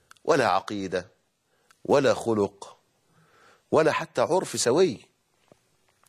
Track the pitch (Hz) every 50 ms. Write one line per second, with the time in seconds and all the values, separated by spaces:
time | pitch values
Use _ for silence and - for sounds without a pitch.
0 | _ - - _ - - 156 147 123 101 90 95 - - 110 101 95 92 87 92
1 | 87 - _ _ _ _ _ _ _ _ _ _ _ _ _ _ - - 113 143
2 | 139 120 104 - - 117 113 104 101 98 - _ - - - _ _ _ _ _
3 | _ _ _ _ _ _ _ _ _ _ _ _ _ _ - 139 160 151 127 -
4 | 160 - - - 117 101 160 190 - - - 113 - 120 123 165 190 175 110 87
5 | - _ _ _ _ _ _ _ _ _ _ _ _ _ _ _ _ _ _ _
6 | _